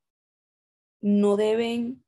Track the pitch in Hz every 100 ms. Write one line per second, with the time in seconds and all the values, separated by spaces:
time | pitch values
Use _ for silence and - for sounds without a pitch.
0 | _ _ _ _ _ _ _ _ _ _
1 | 208 202 202 202 214 220 233 233 240 262